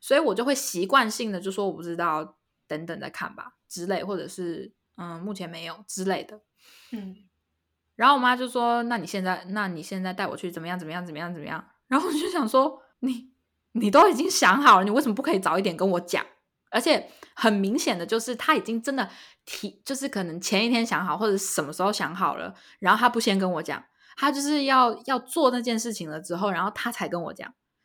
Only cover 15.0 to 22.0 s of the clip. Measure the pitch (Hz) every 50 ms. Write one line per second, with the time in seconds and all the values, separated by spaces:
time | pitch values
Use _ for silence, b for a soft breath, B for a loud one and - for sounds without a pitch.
15 | 311 247 208 226 262 - 226 190 190 165 160 185 196 202 170 - 180 196 175 175
16 | 175 - - 123 - - - _ _ _ _ _ _ _ - 220 254 339 294 202
17 | - B B B B B B - - 226 208 202 196 190 220 - - 302 220 175
18 | 170 - 220 226 226 - 247 226 - - 311 240 - - 226 233 226 - 269 262
19 | 202 185 B B B B B B _ - - - - 202 - _ _ - 269 254
20 | 269 277 - 208 185 170 160 175 190 - 214 190 220 233 247 233 233 226 190 151
21 | 185 175 151 175 214 214 196 196 196 - - - 156 139 156 - 180 202 208 -